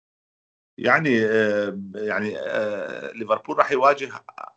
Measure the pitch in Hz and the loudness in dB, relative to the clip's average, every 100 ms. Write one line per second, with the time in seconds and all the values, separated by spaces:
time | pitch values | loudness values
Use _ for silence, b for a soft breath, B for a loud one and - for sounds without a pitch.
0 | _ _ _ _ _ _ _ - 120 143 | _ _ _ _ _ _ _ -4 2 2
1 | 156 117 107 110 107 104 104 98 98 98 | 4 4 4 4 4 2 -2 -4 -10 -8
2 | 107 95 104 92 76 113 107 101 73 62 | -4 -2 -2 -6 -4 -2 -2 -4 -8 -8
3 | 69 113 107 107 - 151 139 139 135 143 | -10 -8 -2 -2 -2 2 2 4 4 2
4 | 131 - - - - | -2 -12 -16 -18 -18